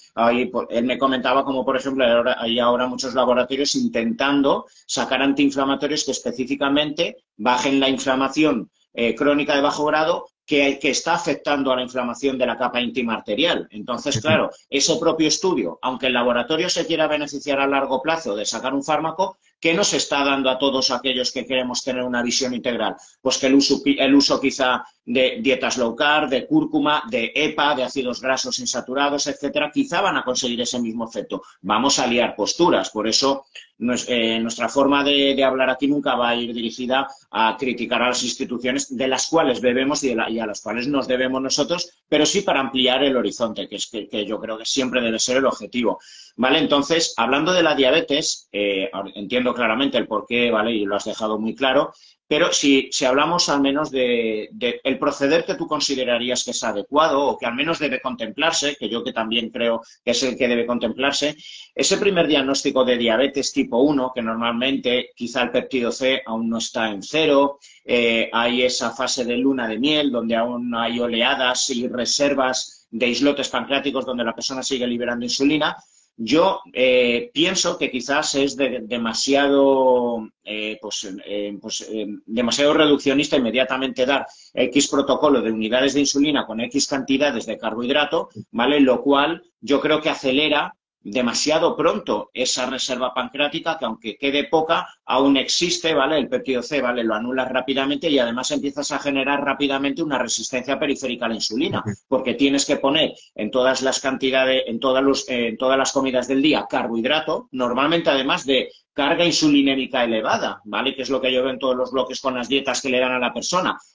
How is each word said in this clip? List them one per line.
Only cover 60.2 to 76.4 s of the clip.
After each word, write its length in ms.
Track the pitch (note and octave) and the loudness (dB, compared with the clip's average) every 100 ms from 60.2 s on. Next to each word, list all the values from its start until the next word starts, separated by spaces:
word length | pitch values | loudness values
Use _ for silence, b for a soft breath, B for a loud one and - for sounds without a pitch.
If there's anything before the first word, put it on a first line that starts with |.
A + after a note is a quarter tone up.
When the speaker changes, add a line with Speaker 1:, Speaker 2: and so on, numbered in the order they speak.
Speaker 1:
el 160 | C3 A2+ | -2 0
que 100 | A#2+ | 2
debe 160 | A#2+ | 2
contemplarse, 720 | A#2 A#2+ A2+ A#2 C3+ C3 C#3+ D3+ B B B | 0 -2 -2 0 0 0 -2 -4 B B B
ese 240 | - C#3+ F#3+ | -2 0 2
primer 280 | G3+ F3 D3 | 2 2 4
diagnóstico 560 | D3 C3 C#3+ C#3+ C3+ | 2 2 0 0 2
de 140 | B2 A#2+ | 2 2
diabetes 560 | A#2 A2+ C#3 C#3 B2 | 2 2 2 0 -2
tipo 240 | C#3 B2+ A#2+ | -2 0 4
uno, 340 | C#3+ C#3+ B2+ | 4 4 -2
que 80 | B2+ | -2
normalmente 880 | A2+ A2+ A#2 A#2 C3 C3+ B2 B2 - | -4 -2 -2 0 0 0 0 0 -2
quizá 280 | - A#2 B2+ | -8 -6 -2
el 80 | B2 | 0
péptido 420 | B2+ A#2+ C3 A#2 | 0 -2 -2 -2
C 300 | - C3 C3 | 0 0 0
aún 240 | A2+ A2+ A2+ | -2 -4 -2
no 80 | A2+ | -4
está 320 | - A#2+ A2+ | -4 -4 -4
en 140 | G2+ | -4
cero, 560 | F#2 D3+ D#3 C#3 C#3+ b b b | -4 0 4 4 4 b b b
eh, 460 | - A#2+ A#2 A2+ - | -2 2 4 2 0
hay 300 | A2+ A#2+ B2 | 0 0 2
esa 300 | B2 - A#2+ | 0 0 -4
fase 340 | - B2+ C3+ A#2 | -4 -4 -2 -2
de 100 | A#2+ | 0
luna 320 | C3+ C3+ A2 | 0 0 -2
de 100 | A2 | 0
miel 320 | C#3+ D3+ C#3+ | 0 2 0
donde 240 | A#2+ A2+ | 0 0
aún 400 | A2+ A#2+ A#2+ B2 | 0 0 -2 -4
hay 240 | A#2 A#2 A#2+ | -2 -2 -2
oleadas 680 | A#2+ A#2 B2+ C3+ B2+ B2+ - | 0 0 0 2 0 0 -2
y 180 | A#2+ B2 | -2 -4
reservas 1000 | A#2+ A2+ - C#3+ C3+ B2+ B2+ - - _ | -2 -2 0 0 2 0 -2 -8 -14 _
de 180 | A#2 A#2+ | -2 0
islotes 420 | A#2 C#3+ C#3+ B2+ | 2 2 2 -2
pancreáticos 560 | B2+ A#2 C#3 C#3 C3+ C3 | -4 -2 -2 0 -4 -4
donde 180 | B2 | -4
la 100 | A#2 | -4
persona 280 | A2+ A#2 C3 | -4 -6 -6
sigue 240 | B2 C3 B2 | -4 -2 -2
liberando 400 | A#2+ A#2+ A#2+ A#2+ | -2 -2 -4 -4
insulina, 500 | - C#3 D3+ D#3 B B B B | 0 2 2 0 B B B B
yo, 460 | - A2 D3+ | -10 0 4